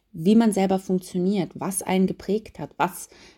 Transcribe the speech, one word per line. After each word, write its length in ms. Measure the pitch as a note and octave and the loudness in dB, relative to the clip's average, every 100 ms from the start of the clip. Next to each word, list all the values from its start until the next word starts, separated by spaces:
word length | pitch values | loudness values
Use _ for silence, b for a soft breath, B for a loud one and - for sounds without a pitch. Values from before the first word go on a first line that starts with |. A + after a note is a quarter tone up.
| b | b
wie 220 | E3 E3 | -2 4
man 180 | A3+ A3+ | 6 6
selber 260 | G3 F#3+ F#3+ | 2 2 0
funktioniert, 760 | - F#3 - F3+ F3+ G3+ D#3+ | 0 -4 -2 -2 0 0 -2
was 280 | - D#3+ F#3+ | -6 -6 -6
einen 240 | - F#3+ F#3 | -2 0 0
geprägt 520 | E3+ - G#3+ - - | 0 -4 -4 -4 -14
hat, 120 | D3 - | -10 -4
was 320 | D3+ - - b b | -4 -4 -18 b b